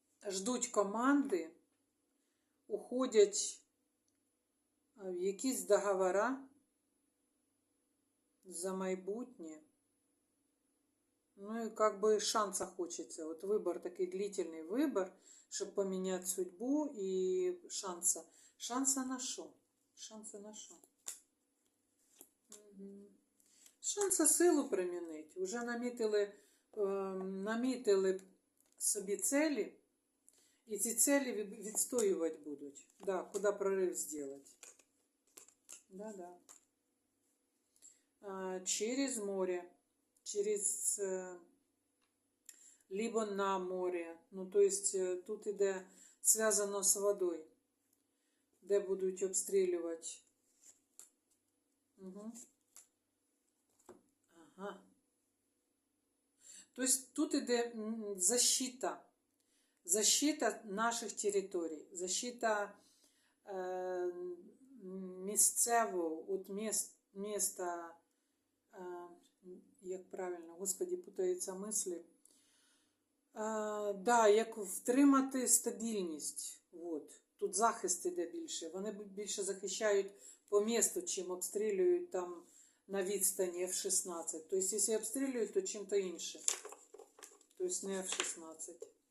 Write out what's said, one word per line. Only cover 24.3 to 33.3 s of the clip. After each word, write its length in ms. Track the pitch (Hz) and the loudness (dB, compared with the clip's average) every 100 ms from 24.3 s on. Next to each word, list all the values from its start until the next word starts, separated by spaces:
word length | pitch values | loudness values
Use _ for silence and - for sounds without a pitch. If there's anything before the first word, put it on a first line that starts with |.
| - | 6
силу 320 | 349 302 - | 6 6 2
примінить. 680 | 185 180 175 165 156 156 185 | 0 -2 -4 -8 -10 -12 -6
Уже 260 | 185 240 | -4 -4
намітили, 680 | 240 233 247 240 214 208 202 - _ _ _ | -4 -4 -4 0 2 4 2 -2 _ _ _
ем, 680 | 214 196 196 190 190 185 190 | -2 0 0 -2 -4 -4 -4
намітили 800 | 202 226 254 247 214 196 190 185 - _ _ _ _ - | -2 0 0 2 4 6 4 2 -4 _ _ _ _ -4
собі 400 | - 208 190 196 | -2 -2 -2 -2
цілі, 560 | - 277 311 240 165 - _ _ _ _ _ _ _ _ - | 2 4 2 0 -4 -8 _ _ _ _ _ _ _ _ -8
і 100 | 202 | -4
ці 180 | 226 - | -2 2
цілі 380 | 285 277 254 | 4 4 2
від-, 320 | 208 196 226 202 | -2 -4 -8 -4
відстоювати 720 | - - 247 202 165 160 156 | -2 0 2 4 4 0 -2
будуть. 480 | 151 143 143 - - - | -10 -10 -12 -16 -20 -8
Да, 240 | 185 185 | -4 -2
куди 280 | - | -2